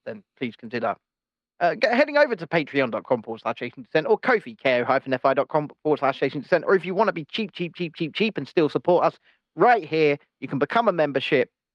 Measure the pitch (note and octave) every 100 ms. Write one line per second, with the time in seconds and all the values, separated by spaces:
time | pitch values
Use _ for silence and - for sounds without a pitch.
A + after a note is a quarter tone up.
0 | B2 G#2+ _ - B2 - A2+ - A2 -
1 | _ _ _ _ _ - F3 D#3+ A3+ A#3+
2 | D4+ C#4+ D4 G3+ E3 E3+ C#3+ C#3 B2+ G#2+
3 | - B2+ A2 A2+ A#2 - A#2+ B2+ A#2+ D#3
4 | D#3 G#3 - A3+ - A2 C3+ B2 A#2+ C3
5 | - B2+ C#3 C3 - D#3 D3 - D3+ C#3
6 | C3+ C3+ C#3 C#3+ A#2 E3+ - F#3+ E3+ F#3
7 | G#3 E3 D3 - G#3 - F3 - E3+ -
8 | D#3+ - A3 F3 C#3 - D3+ - - E3+
9 | D#3 - _ _ _ D#3+ A3 A#3 D#3 D#3+
10 | D3+ C#3+ _ _ C3+ C#3 C#3+ A#3 A3+ E3+
11 | D3 C3+ - C#3 - _ _